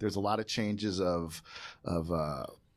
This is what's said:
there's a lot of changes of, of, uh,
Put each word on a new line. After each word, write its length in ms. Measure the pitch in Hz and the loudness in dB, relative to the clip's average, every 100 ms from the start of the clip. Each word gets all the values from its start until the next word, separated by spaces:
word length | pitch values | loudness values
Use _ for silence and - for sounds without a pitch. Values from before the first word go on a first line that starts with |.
there's 160 | 107 95 | 0 2
a 40 | |
lot 200 | 101 107 | 2 2
of 60 | 110 | 0
changes 540 | - 107 104 107 90 | 0 0 2 0 2
of, 420 | 90 87 82 - - - - - | 2 2 0 -6 -14 -14 -14 -8
of, 260 | - 85 80 | -2 0 2
uh, 360 | 85 76 67 - - _ | 0 0 -2 -6 -12 _